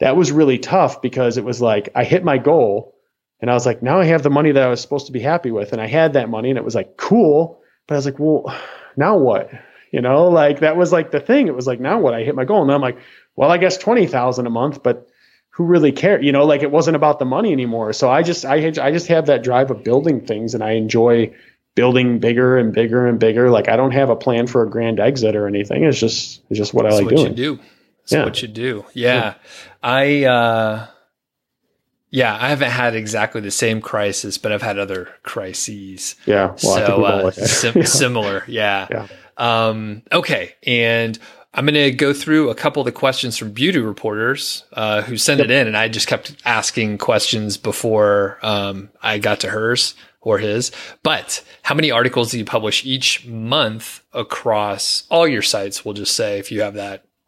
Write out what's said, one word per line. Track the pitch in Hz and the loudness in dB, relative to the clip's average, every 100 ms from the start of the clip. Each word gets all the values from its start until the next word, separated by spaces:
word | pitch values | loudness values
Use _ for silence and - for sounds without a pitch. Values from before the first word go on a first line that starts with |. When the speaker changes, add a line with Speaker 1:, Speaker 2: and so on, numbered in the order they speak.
Speaker 1:
that | - 156 | 2 4
was | 160 | 2
really | 147 147 123 | 4 4 2
tough | - 190 139 - | 0 2 2 0
because | 123 131 123 117 | -6 -2 0 -2
it | 113 | -4
was | 117 | -2
like, | 120 104 - | 0 0 -2
I | 123 | -2
hit | 120 175 | 0 0
my | 170 135 | 2 0
goal | 127 165 113 101 - _ _ _ _ _ | 2 4 2 0 -6 _ _ _ _ _
and | 117 | 0
I | |
was | 120 | 0
like, | 123 110 | 0 -2
"Now | 123 180 | 0 2
I | |
have | 165 165 | 4 2
the | 139 | 2
money | 139 151 | 2 4
that | 139 | 4
I | 127 | 2
was | 120 | 0
supposed | - 143 - | -4 -8 -6
to | |
be | 127 | -6
happy | 127 170 135 | -2 -2 -2
with." | 110 104 | -4 -4
And | 117 | -6
I | 110 | -4
had | 147 160 | 0 2
that | 139 113 | 2 -2
money | 110 123 | -4 -2
and | 131 | -2
it | |
was, | 127 | -2
like, | 113 95 - | -4 -6 -8
cool. | - 226 175 147 165 - _ _ _ | 0 4 6 4 2 -4 _ _ _
But | |
I | 147 | -4
was | |
like, | 139 135 | -4 -2
"Well, | 151 151 - - - - - - | 0 0 -2 -10 -16 -20 -12 -2
now | 160 202 | 2 4
what?" | 131 98 - 127 - _ _ | 4 2 -2 -12 -20 _ _
You | - | -4
know, | 123 139 175 | 2 4 6
like, | 165 147 143 | 6 4 4
that | 156 165 | 2 2
was, | 175 | 2
like, | 170 120 | 2 0
the | 147 | -4
thing. | - 269 208 | 2 2 2
It | |
was | 127 127 | 0 -4
like, | 120 | -4
"Now | 131 220 | -2 0
what?" | 147 | 2
I | 113 | 0
hit | 117 | -2
my | 131 | -2
goal. | 127 208 | 0 2
And | 139 | 4
I'm | 143 | 2
like, | 131 123 - - _ | 0 -4 -14 -20 _
"Well, | - 143 | 0 2
I | 175 | 4
guess | 185 180 | 2 0
twenty | - 240 175 | 0 2 2
thousand | 131 123 120 120 | 0 0 -2 -4
a | |
month, | 117 143 - | -2 -2 -2
but | 123 120 - _ _ _ _ | -2 -2 -6 _ _ _ _
who | - | -4
really | 170 175 147 | 2 4 4
cared?" | - 180 208 | 2 2 2
You | 139 | 2
know, | 139 | 4
like, | 147 143 | 4 4
it | 147 | 2
wasn't | 151 156 156 | 2 2 2
about | 151 147 | 2 2
the | |
money | 127 139 220 | 0 0 0
anymore. | 135 123 113 110 | 0 -2 -4 -4
So | 107 131 | 0 2
I | 139 | 4
just, | 170 - | 2 -2
I, | 131 151 | 0 0
I | 160 156 139 | 0 0 0
just | 165 170 | -2 2
have | 165 151 | 2 4
that | 131 | 2
drive | 123 123 131 | 2 2 2
of | 110 | -2
building | 110 127 165 127 - | 0 0 2 -2 -2
things | 107 113 | -6 -4
and | 113 | -4
I | 110 | -2
enjoy | 113 110 113 117 117 113 - - _ _ - | -2 0 2 4 4 2 -4 -20 _ _ 2
building | 123 123 123 117 | 4 4 2 2
bigger | 117 120 127 127 | 2 2 4 4
and | 113 | 2
bigger | 117 117 123 123 | 0 0 2 2
and | 113 | 4
bigger. | 113 110 123 | 2 4 4
Like, | 113 98 | 4 4
I | |
don't | 113 135 | 2 2
have | 131 131 | 2 2
a | |
plan | 113 131 117 120 | 0 0 0 0
for | 123 | 0
a | 107 | 0
grand | 107 117 107 | 0 -2 2
exit | 107 139 110 | 0 2 0
or | 107 101 | 0 -2
anything. | 101 101 - | -2 -2 0
It's | 156 131 | 2 2
just, | 113 - - - _ | 0 -2 -8 -14 _
it's | 104 | -4
just | 104 | -2
what | - 110 | 0 2
I | |
Speaker 2:
It's | 107 | 2
Speaker 1:
like | 101 | 4
Speaker 2:
what | 151 | 4
Speaker 1:
doing. | 127 113 | 2 0
Speaker 2:
you | 139 135 | -4 -6
do. | - _ _ _ | -12 _ _ _
It's | - | -4
Speaker 1:
Yeah. | 147 | -2
Speaker 2:
what | - - | -2 -4
you | 117 | -10
do. | 110 127 107 - | -8 -6 -6 -10
Yeah. | 127 120 123 | -4 0 0
Speaker 1:
Yeah. | 107 - - - - _ | 0 -6 -18 -20 -20 _
Speaker 2:
I, | 120 131 139 147 | -2 2 2 2
uh, | 135 123 117 113 110 110 113 _ _ _ _ _ _ _ _ _ _ _ _ | 2 4 2 0 -2 -4 -10 _ _ _ _ _ _ _ _ _ _ _ _
yeah, | 131 120 107 | 0 0 0
I | 123 | -2
haven't | 143 131 | -2 -2
had | 127 123 | 0 -2
exactly | 113 107 107 107 113 | -2 -4 -2 -2 -4
the | 101 | -8
same | - 117 110 | -4 -2 -2
crisis, | - 107 104 95 107 - | -4 -4 -2 -4 -8 -8
but | 107 | -4
I've | 104 | -4
had | 113 98 | -4 -6
other | 101 95 90 - | -6 -8 -10 -16
crises. | - - 95 87 - 104 95 92 - - - | -12 -10 -10 -8 -10 -10 -14 -12 -12 -8 -2
Speaker 1:
Yeah. | 101 95 | 0 0
Well, | 95 | -2
Speaker 2:
So, | 101 | 0
Speaker 1:
I | 92 101 | 2 2
think | 98 | 2
we've | 98 | 2
all | 98 | 0
Speaker 2:
uh, | |
Speaker 1:
had | 92 | -2
that. | 92 107 | -2 -2
Speaker 2:
sim-, | - 117 | 0 0
Speaker 1:
<laughs> | 117 | 0
Yeah. | 135 | 0
Speaker 2:
similar. | - 127 120 101 98 - | 0 0 -2 -4 -6 -6
Yeah. | 113 104 98 95 | -4 -2 -2 -4
Speaker 1:
Yeah. | 110 110 - - - | -8 -10 -18 -20 -6
Speaker 2:
Um, | 120 113 113 110 107 104 - | 0 0 0 -2 -8 -12 -4
okay. | 269 - 123 87 - | -4 -2 -4 -6 -10
And | - 120 117 117 117 110 - - _ | -2 0 2 0 -2 -6 -14 -20 _
I'm | - 143 | -2 0
gonna | 147 143 | 2 2
go | 127 143 | 2 0
through | 143 - 156 139 | 0 0 2 2
a | |
couple | 107 156 147 | 0 -2 -2
of | |
the | 123 | -4
questions | - 135 127 123 - | -2 -2 -2 -4 -6
from | 110 | -10
beauty | 107 151 180 | -2 0 0
reporters, | 110 104 113 107 117 139 - - - | -2 -4 -6 -4 -2 -4 -6 -10 -12
uh, | - 107 107 | -6 -2 -2
who | 107 113 | -2 -2
sent | - 143 | 0 2
Speaker 1:
Yep. | 123 | 4
Speaker 2:
it | |
in, | 135 117 | 2 2
and | 107 | 0
I | 113 | -2
just | 110 - | -2 -2
kept | 117 - - | -4 -6 -10
asking | 123 113 - - 110 104 | -2 -2 -2 -4 -4 -2
questions | - 110 - 113 107 98 | 0 0 0 -2 -4 -6
before, | 110 - 117 107 104 101 98 - | -6 -4 -2 2 4 2 0 -4
um, | 110 104 101 98 101 _ | -4 -4 -4 -8 -14 _
I | 110 107 | -4 -2
got | 107 104 | -2 -2
to | 95 | -4
hers | 107 113 120 - - - _ | -4 -2 0 -2 -6 -20 _
or | 113 104 | -2 0
his. | 107 107 123 - - - | 0 -2 -4 -8 -16 -8
But | 156 131 - - - - | -4 -4 -4 -12 -12 -12
how | - | -4
many | 143 156 | -2 0
articles | 117 123 123 117 | 2 0 0 -2
do | 120 | -4
you | 107 | -4
publish | 117 107 104 131 | -4 -2 -4 -4
each | 131 - - 120 | -4 -2 -4 -8
month | 113 113 147 117 113 - - _ | -10 -4 -2 -2 -4 -12 -18 _
across | - 110 - 123 107 104 98 - - - | -10 -8 -6 -2 -2 -2 -4 -4 -6 0
all | 170 165 | 2 2
your | 117 | 0
sites? | - 107 101 - | -2 -4 -6 -8
We'll | 113 | -10
just | 104 98 - | -8 -6 -4
say, | 110 101 | -4 -6
if | 98 | -8
you | 107 | -6
have | 104 | -6
that | 101 101 98 - _ | -6 -12 -12 -18 _